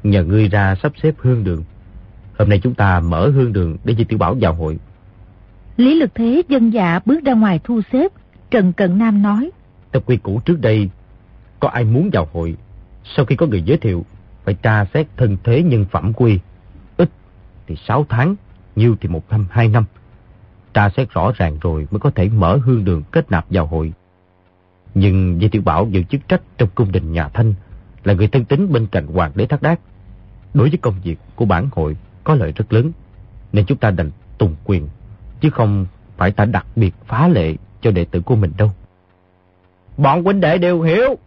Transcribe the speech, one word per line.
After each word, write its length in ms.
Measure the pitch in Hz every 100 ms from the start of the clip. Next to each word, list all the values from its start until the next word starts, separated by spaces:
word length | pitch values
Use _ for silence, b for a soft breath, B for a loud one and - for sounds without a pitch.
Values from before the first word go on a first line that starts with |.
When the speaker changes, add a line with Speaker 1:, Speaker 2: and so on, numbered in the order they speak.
Speaker 1:
nhờ 200 | 107 98
ngươi 240 | 82 104 107
ra 280 | 101 95 95
sắp 80 | 147 -
xếp 100 | 156 151
hương 260 | 127 120
đường. 200 | 92 80 80 - - - - - - -
Hôm 100 | 104
nay 100 | 101
chúng 100 | 123
ta 260 | 123 101 90
mở 300 | 82 82 110
hương 240 | 139 123
đường 240 | 98 85 78
để 120 | - 113
Di 80 |
Tiểu 160 | - 107
Bảo 160 | 85 123
vào 140 | 87
hội." 260 | 85 78 78 - - - - - - - - - -
Speaker 2:
Lý 180 | 254 320
Lực 160 | 254 -
Thế 260 | 233 277 349
dân 260 | 269 233
dạ 260 | 220 175 170 214
bước 180 | 311 277
ra 80 |
ngoài 260 | 233 214 165
thu 180 | - 240 190
xếp. 200 | 254 370 - _ - -
Trần 220 | - 185
Cận 240 | 170 190 185
Nam 240 | 226 208
nói: 300 | 202 208 311 - _ - _
Speaker 1:
"Theo 80 | 127 -
quy 120 | 120
củ 220 | - 104 -
trước 160 | 170
đây, 280 | 110 110 95 - - - - - - -
có 80 | 143
ai 160 | 120
muốn 260 | 113 120 196
vào 140 | 117 80
hội, 240 | 85 82 80 - - - - - -
sau 100 | 131
khi 100 | 123
có 100 | 165
người 160 | 101
giới 160 | 82 151
thiệu, 280 | 110 87 - - - -
phải 100 | -
tra 320 | 98 113 107 101
xét 140 | 151 156 -
thân 200 | 123 95
thế 200 | - 123
nhân 220 | 175 117 95
phẩm 220 | 82 104
của 120 | 113 120
y. 140 | 95 - - - - - -
Ít 120 | 175 - - - - - -
thì 80 | 78 -
sáu 180 | 120 147
tháng, 260 | 117 151 202 - - - -
nhiều 200 | 117 107
thì 80 | 80
một 140 | 82 -
năm, 180 | 110 92
hai 160 | 117 117
năm. 180 | 110 107 - - - - - - - _
Tra 160 | 113 104
xét 200 | 113 127
rõ 180 | 87 95 110
ràng 220 | 85 76
rồi 260 | 87 80 73
mới 80 | 101
có 120 | 143 139
thể 140 | 95
mở 280 | 110 85 123
hương 280 | 123 120 98
đường 180 | 82 73
kết 200 | 165 156
nạp 140 | 87 -
vào 160 | 92 78
hội. 280 | 82 80 80 _ _ _ _ _ _ _ _ - 98
Nhưng 440 | 98 95 90 85
Di 60 | 85
Tiểu 140 | 107
Bảo 260 | 90 78 110
giữ 120 | 95
chức 240 | 87 143 -
trách 140 | 185 - -
trong 120 | 110 -
cung 160 | 104
đình 200 | 92 78
nhà 160 | 82 73
Thanh, 260 | - 113 98 b b b -
là 100 | 98
người 140 | 95 110
thân 180 | 139 117
tín 260 | 143 196
bên 160 | 127 107
cạnh 200 | - 73
hoàng 240 | 87 80 78
đế 100 | 107
Thác 160 | 147
Đác. 180 | 147 170 - - - - - - -
Đối 160 | 139 131
với 80 | 156
công 180 | 123 95
việc 140 | 90 80 - -
của 100 | 113
bản 240 | 85 135
hội 260 | 85 78 76 - -
có 120 | - 151
lợi 160 | 80
rất 220 | 76 110
lớn, 180 | 110 147 170 - - - - -
nên 120 | 104 92
chúng 120 | 131
ta 140 | 110
đành 200 | 90 78 - - -
tùng 180 | 104 78 -
quyền, 220 | 92 73 - - - - -
chứ 80 | 156
không 360 | - 110 101 92 - - -
phải 140 | 90
ta 140 | 104 104
đặc 200 | 107 - -
biệt 180 | 98 - -
phá 220 | 117 175
lệ 280 | 131 80 78 - -
cho 100 | 117
đệ 140 | 90 85
tử 160 | 87
của 140 | 87 117
mình 160 | 92 92
đâu." 140 | 107 - - _ _ _ _ _ _ _ _ _ _ -
"Bọn 260 | 139 156
huynh 160 | 175 202
đệ 180 | 160 175
đều 240 | 175 175
hiểu." 360 | 165 180 262 262